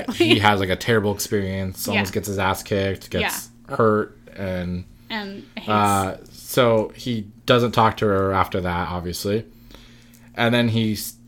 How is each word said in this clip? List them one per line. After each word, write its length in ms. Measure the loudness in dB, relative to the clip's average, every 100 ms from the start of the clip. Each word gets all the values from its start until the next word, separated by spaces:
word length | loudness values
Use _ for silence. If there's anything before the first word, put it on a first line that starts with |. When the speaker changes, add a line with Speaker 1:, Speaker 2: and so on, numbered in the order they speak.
Speaker 1:
basically. 220 | -4 0 4
Speaker 2:
he 120 | 6
has, 200 | 6 4
like, 100 | 2
a 60 | 0
terrible 360 | 2 2 2
experience, 720 | -2 -2 -2 -2 -4 -4 -6 -2
almost 220 | -2 -2
Speaker 1:
Yeah. 40 |
Speaker 2:
gets 120 | -4 -4
his 100 | 0
ass 240 | 0 -2
kicked, 460 | -2 0 0 -4 -4
gets 380 | -2 -2 -4 -10 -18 -8
Speaker 1:
Yeah. 80 | 2
Speaker 2:
hurt, 420 | 2 2 0 -8 -20 -8
and 480 | -6 -4 -4 -6 -8 -18 -10
Speaker 1:
And 360 | -10 -8 -12 -16 -12
hates 120 | -2
Speaker 2:
uh, 500 | 2 2 2 0 -6 -14
so 600 | -20 -4 2 4 4 0 -6
he 320 | -6 -6 -8 -6 2
doesn't 260 | 2 4
talk 240 | 4 2 2
to 80 | 2
her 260 | 2 2
after 280 | 0 0 -2
that, 280 | -2 -2 -4
obviously. 560 | -6 -6 -6 -4 -4 -6 -16 -20 -20 -20 -20 -20 -20 -12
And 180 | -2 0
then 140 | 2 2
he's 460 | 2 0 -2 -8 -14